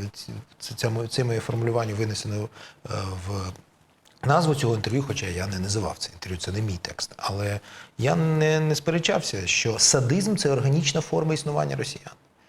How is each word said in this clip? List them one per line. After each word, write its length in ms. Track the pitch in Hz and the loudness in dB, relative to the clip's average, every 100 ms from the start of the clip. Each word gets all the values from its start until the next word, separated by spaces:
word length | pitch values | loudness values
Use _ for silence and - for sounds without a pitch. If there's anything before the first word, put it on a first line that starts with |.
| 101 | -8
ц-, 180 | - - 107 - - | -10 -14 -14 -14 -16
це, 160 | - 113 | -12 -2
це 140 | 117 | -2
мо-, 180 | 113 117 | -2 -4
це 160 | - | 0
моє 160 | 123 113 | 0 0
формулювання 540 | - 117 117 117 113 | 0 0 2 0 0
винесено, 560 | 104 110 104 107 104 107 - - - - | 0 -2 -2 -4 -4 -6 -10 -20 -18 -8
е, 40 | 98 98 90 92 | -6 -6 -6 -6
в 240 | 98 92 - - _ _ _ _ - 127 | -4 -6 -10 -18 _ _ _ _ -4 4
назву 280 | 156 160 139 | 4 6 4
цього 200 | 117 113 | 2 2
інтерв'ю, 280 | 101 127 139 | 0 0 0
хоча 180 | 101 95 | -4 -4
я 220 | 87 95 | -4 -4
не 120 | 95 | -2
називав 360 | 95 104 92 - | -2 0 -2 -4
це 120 | - | -10
інтерв'ю, 240 | - - 92 | -10 -8 -6
це 140 | - | -4
не 100 | 98 | -2
мій 180 | 110 87 | -2 -4
текст. 300 | - - - - | -8 -8 -10 -6
Але 420 | - 98 104 101 - - - - | -6 -2 -2 -4 -6 -20 -14 -2
я 180 | 123 165 | 2 4
не, 440 | 160 156 156 156 | 4 4 4 4
не 160 | 156 147 | 4 2
сперечався, 720 | - 165 165 185 - 98 87 | 2 0 2 0 0 -4 0
що 320 | - 117 110 | 2 2 4
садизм — 560 | - 143 120 165 202 202 | 4 6 4 2 2 2
це 120 | 143 | 2
органічна 520 | 135 131 151 156 165 | 2 4 4 2 0
форма 320 | - 165 160 | 0 0 2
існування 420 | 151 147 147 147 139 | 0 0 -2 0 -2
росіян. 380 | - - - - _ _ | -4 -8 -14 -20 _ _